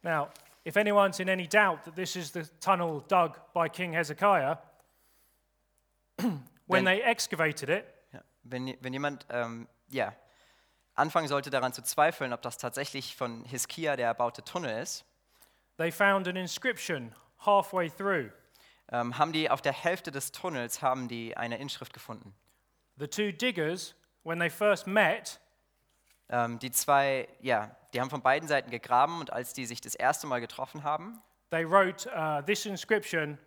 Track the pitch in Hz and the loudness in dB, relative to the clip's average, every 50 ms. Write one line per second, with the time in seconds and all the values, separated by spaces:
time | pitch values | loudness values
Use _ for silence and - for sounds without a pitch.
0 | - 170 160 151 143 - - - - - - _ _ 160 147 202 214 208 202 202 | 0 0 0 0 0 -4 -8 -20 -20 -20 -20 _ _ 0 2 2 2 6 6 6
1 | 196 196 - - 185 190 190 185 180 151 - 214 208 190 170 151 - 170 156 175 | 6 4 2 -2 0 0 0 0 -2 4 6 6 6 6 2 -2 -8 -14 -8 -8
2 | 185 151 - 180 165 139 - 180 156 - _ _ - 185 196 175 175 165 156 143 | -6 -6 -6 -8 -8 -8 -8 -8 -8 -8 _ _ 2 2 4 4 2 -2 -2 -6
3 | - - 196 180 170 160 - - - - _ 175 165 156 - - 185 175 160 165 | 0 4 4 4 4 4 0 -12 -20 -4 _ 0 0 0 0 -4 -6 -2 0 -2
4 | 165 143 151 - 190 208 196 165 131 139 160 - - - _ _ _ _ _ _ | -2 -2 -2 2 4 6 6 6 4 2 -2 -2 -6 -20 _ _ _ _ _ _
5 | _ _ _ _ _ _ _ _ _ _ _ _ _ _ _ _ _ _ _ _ | _ _ _ _ _ _ _ _ _ _ _ _ _ _ _ _ _ _ _ _
6 | _ _ _ - 208 247 170 139 127 - _ _ _ - 180 185 190 185 185 208 | _ _ _ -2 -2 -2 -2 -4 -8 -16 _ _ _ 2 4 4 6 4 4 4
7 | 254 240 226 - - - 190 156 160 156 151 - 139 131 170 208 - - _ _ | 4 2 2 0 -2 -4 0 0 0 0 0 -2 -2 0 0 -2 -2 -10 _ _
8 | _ _ - - - _ _ _ _ 120 127 123 131 131 - - 123 127 131 135 | _ _ -20 -20 -20 _ _ _ _ -8 -8 -6 -6 -6 -10 -8 -8 -8 -6 -2
9 | 143 143 143 123 - _ 120 120 120 113 117 113 117 - _ _ _ _ - 131 | -4 -4 -4 -6 -12 _ -4 -4 -4 -4 -6 -12 -14 -18 _ _ _ _ -4 -2
10 | - - 117 _ _ _ _ _ _ _ _ _ _ _ _ _ _ _ _ - | -2 -4 -4 _ _ _ _ _ _ _ _ _ _ _ _ _ _ _ _ 0
11 | 143 156 - 170 160 135 143 143 139 - 135 131 127 127 123 - 113 - - - | 0 2 2 0 0 2 0 -2 0 0 0 0 0 0 -4 -4 -8 -4 2 4
12 | 147 160 165 - 143 127 120 - - 123 - - - 120 - 135 143 - - 139 | 4 4 4 0 -4 -4 -4 -4 -6 -10 -8 -6 -8 -6 -4 -6 -6 -6 -6 -10
13 | 131 - - - 131 120 117 113 - 123 131 123 - - - - 160 151 143 127 | -10 -10 -8 -6 -6 -6 -6 -10 -12 -10 -6 -6 -6 -6 -6 -4 -2 -2 0 2
14 | 120 117 117 - 120 117 - - - - - 180 170 123 107 113 156 - - - | 0 0 2 2 0 -2 -2 -8 -16 -6 -6 -4 -4 -2 -4 -4 -6 -8 -10 -12
15 | - _ _ _ _ _ _ _ - _ _ _ _ _ _ - 165 170 165 - | -14 _ _ _ _ _ _ _ -20 _ _ _ _ _ _ -2 -2 -2 2 4
16 | 202 196 196 196 185 180 180 185 185 170 - - - 254 226 - - - 170 139 | 6 6 6 4 2 -2 -4 -4 -6 -6 -8 -4 -4 -4 -4 -4 -4 -4 -4 -4
17 | 120 113 - - _ _ _ _ - 208 202 202 - - - 185 175 160 - - | -6 -10 -14 -20 _ _ _ _ 2 4 4 4 4 2 -2 -2 -2 -2 -4 -4
18 | 196 202 190 160 123 104 - _ _ _ _ _ - _ _ _ _ - 120 120 | -2 0 0 0 -2 -4 -12 _ _ _ _ _ -20 _ _ _ _ -6 -4 -2
19 | 120 120 123 131 151 160 156 156 156 - 135 143 - 147 135 - - 170 185 180 | -2 -2 2 0 0 2 2 0 2 2 0 2 2 -2 -2 0 0 -2 -2 0
20 | - 165 139 135 - - - - - 185 156 127 120 117 - - 151 131 131 131 | -6 -8 -8 -6 -8 -8 -10 -8 -6 -4 -4 -4 -4 -6 -6 -2 0 0 0 0
21 | 127 117 120 117 113 113 - - 117 117 120 110 - 143 - - - - - 117 | -4 -8 -8 -8 -8 -8 -6 -6 -6 -6 -6 -8 -8 -10 -10 -12 -12 -16 -16 -18
22 | - - 113 104 107 101 101 _ _ _ _ _ _ _ _ _ _ _ _ - | -16 -16 -16 -16 -16 -20 -20 _ _ _ _ _ _ _ _ _ _ _ _ -12
23 | 147 147 - 202 214 208 175 151 233 254 202 175 156 156 175 185 - - _ _ | -10 -6 -2 -2 -2 -2 0 0 -2 0 0 0 -2 -2 -2 -6 -8 -14 _ _
24 | _ _ _ _ _ 160 165 170 170 160 - - 208 208 202 - - 190 196 214 | _ _ _ _ _ -6 -2 0 0 -2 0 2 2 2 2 2 0 0 2 4
25 | 196 160 202 226 - - - - _ _ _ _ _ _ _ _ _ _ _ _ | 4 4 2 0 -6 -14 -14 -16 _ _ _ _ _ _ _ _ _ _ _ _
26 | _ _ _ _ _ - 120 120 120 117 117 113 - 127 120 - - - 143 139 | _ _ _ _ _ -2 0 0 0 0 -4 -8 -8 -4 -2 -2 4 6 6 6
27 | 139 139 135 131 - - - _ 117 127 120 107 107 110 - _ _ _ - 123 | 6 4 2 0 -2 -6 -12 _ 0 0 0 0 0 -4 -14 _ _ _ -2 -2
28 | 127 131 151 135 - 131 135 151 160 151 147 135 123 123 120 117 - - 123 123 | -2 -2 -4 0 4 4 4 4 2 0 0 0 0 -2 -10 -10 -2 2 4 4
29 | 139 156 170 170 147 - - 120 123 - - - 127 110 117 - - 107 - - | 4 4 2 -8 -8 -6 -8 -8 -8 -8 -8 -8 -8 -8 -8 -10 -10 -12 -4 2
30 | 117 131 151 - - 147 131 123 117 - - - 131 - - 156 143 147 151 156 | 2 2 2 2 -2 -4 -4 -4 -4 -6 -8 -10 -10 -10 -10 -8 -4 -4 -4 -4
31 | 170 214 233 226 _ _ _ _ _ _ 170 165 165 160 180 196 190 185 185 - | -6 -12 -18 -18 _ _ _ _ _ _ -2 -2 0 6 6 6 6 6 0 -6
32 | - 247 247 175 160 156 151 143 143 175 208 196 - 214 196 175 - - 220 202 | -10 -8 -4 -4 -2 0 -2 -2 0 0 -2 -2 -2 -6 -8 -8 0 0 0 0
33 | 202 - - 165 151 147 147 143 _ | 0 0 -2 -2 -2 -2 -6 -12 _